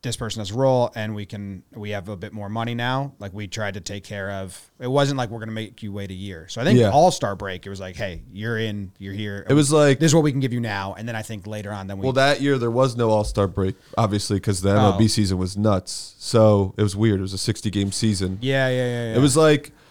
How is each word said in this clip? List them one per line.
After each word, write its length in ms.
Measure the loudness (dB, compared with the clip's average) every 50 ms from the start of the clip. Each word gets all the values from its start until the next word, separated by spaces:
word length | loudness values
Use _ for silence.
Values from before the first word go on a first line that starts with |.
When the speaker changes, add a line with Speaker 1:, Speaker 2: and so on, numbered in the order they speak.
Speaker 1:
this 140 | -6 -8 -8
person 240 | -6 -6 -8 -6 -8
has 120 | -8 -6
a 20 | -2
role 380 | 0 2 2 4 4 2 0 -2
and 180 | -6 -6 -6 -6
we 120 | -8 -10
can, 360 | -10 -10 -12 -10 -10 -12 -14 -16 _ _
we 160 | -12 -8 -8
have 180 | -8 -8 -8 -8
a 80 | -12
bit 160 | -10 -12 -12
more 160 | -12 -12 -10 -8
money 260 | -6 -6 -6 -4 -4
now. 400 | -4 -2 -2 -2 -2 -4 -6 -10 _
Like, 140 | -14 -12 -10
we 140 | -10 -10 -10
tried 260 | -8 -6 -6 -6 -6
to 80 | -8
take 240 | -10 -10 -10 -10 -10
care 260 | -10 -10 -8 -6 -6
of, 400 | -6 -8 -10 -10 -14 -18 -20 _ _ _
it 80 | -6 -2
wasn't 300 | 0 2 2 2 0 -2
like, 120 | -4 -6
"We're 100 | -6 -10
gonna 120 | -10 -8
make 320 | -8 -8 -10 -10 -12 -14 -12
you 80 | -12
wait 180 | -10 -10 -10 -10
a 40 | -10
year." 340 | -10 -10 -12 -12 -12 -14 -12
So 140 | -8 -4
I 20 | 2
think 160 | 6 6 6
Speaker 2:
Yeah. 100 | 6 6
Speaker 1:
All-Star 440 | 6 6 6 4 4 2 -4 -4 -4
break, 300 | -4 -6 -8 -8 -8 -10
it 40 | -12
was 120 | -12 -12
like, 160 | -12 -14 -10 -8
"Hey, 240 | -8 -8 -8 -10 -14 -14
you're 260 | -12 -8 -6 -4 -4 -2
in, 360 | -2 -4 -4 -6 -8 -10 _ _
you're 160 | -14 -10 -8
here." 320 | -8 -8 -8 -8 -10 0 2
Speaker 2:
It 40 | 4
was 200 | 4 4 6 6
like, 260 | 6 6 6 4 4
Speaker 1:
"This 120 | 4 4
is 40 | 6
what 80 | 6 4
we 80 | 4
can 80 | 2 0
give 140 | -2 -2 -2
you 80 | -2
now." 320 | -2 -2 -2 -4 -4 -6 -8 -8
And 80 | -10 -8
then 100 | -8 -8
I 40 |
think 240 | -8 -8 -10 -12 -10
later 260 | -10 -10 -8 -8 -8 -8
on, 140 | -8 -8 -8
then 100 | -8 -4
we 60 | -4
Speaker 2:
Well, 100 | 0 2
that 260 | 2 4 4 2 2
year 160 | 2 2 2 2
there 140 | 2 0
was 240 | 2 2 2 2 2
no 140 | 2 2 4
All-Star 380 | 4 2 2 0 0 0 0 0
break, 260 | 2 0 0 0 -2 _ _ _ -2 0
obviously, 420 | 0 2 2 0 0 0 -2 0
'cause 220 | 0 0 -2 0
the 80 | 2 2
M 60 | 4 6
L 200 | 6 4 6 4
B 60 | 4
Speaker 1:
Oh. 40 | 2
Speaker 2:
season 300 | 4 2 2 2 2 0
was 200 | -2 -4 -2 0
nuts. 580 | 2 2 2 2 0 -6 -12 -12 -12 -14 -18 _
So 560 | -10 0 4 6 8 8 6 6 2 0 0 0
it 60 | -2
was 120 | 0 0
weird. 240 | 2 2 2 2 2
It 40 | 0
was 100 | -4 -6
a 40 | -4
sixty-game 540 | -2 -2 -4 -2 -4 -4 -2 0 -2 -2
season. 460 | -2 0 0 0 0 0 -2 -4 -4 -4
Speaker 1:
Yeah, 280 | -4 -2 0 0 0 0
yeah, 60 | 0
yeah, 360 | 0 -2 -2 -4 -4 -6 -2
Speaker 2:
It 40 | 2
Speaker 1:
yeah. 40 | 4
Speaker 2:
was 140 | 4 4 6
like, 380 | 6 6 6 6 4 0 -8 -20 _ _ _